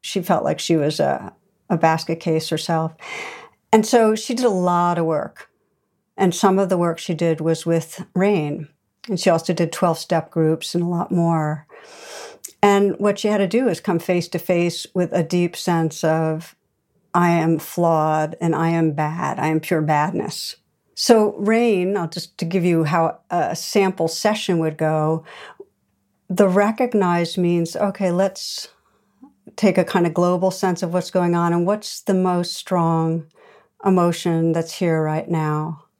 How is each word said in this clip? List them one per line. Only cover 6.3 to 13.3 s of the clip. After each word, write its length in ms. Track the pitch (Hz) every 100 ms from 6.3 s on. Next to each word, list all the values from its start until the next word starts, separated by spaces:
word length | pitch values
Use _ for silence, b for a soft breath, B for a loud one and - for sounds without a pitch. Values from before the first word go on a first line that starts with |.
| 170
some 240 | 202 190
of 100 | 196
the 80 | 180
work 220 | 175 165
she 160 | - 160
did 260 | 170 156
was 240 | 160 160 170
with 400 | 165 160 - -
rain. 540 | - 196 202 151 143 147 _ _ _ -
And 100 | 185
she 120 | -
also 200 | 165 -
did 200 | 170 165
twelve-step 580 | - 180 165 - 170 160
groups 460 | 170 160 165 - 175
and 80 |
a 40 | 175
lot 240 | 170 -
more. 540 | 175 165 165 151 156 - B B B B B B B B _
And 340 | 202 202 202 -
what 180 | 208 202
she 120 |
had 100 | 208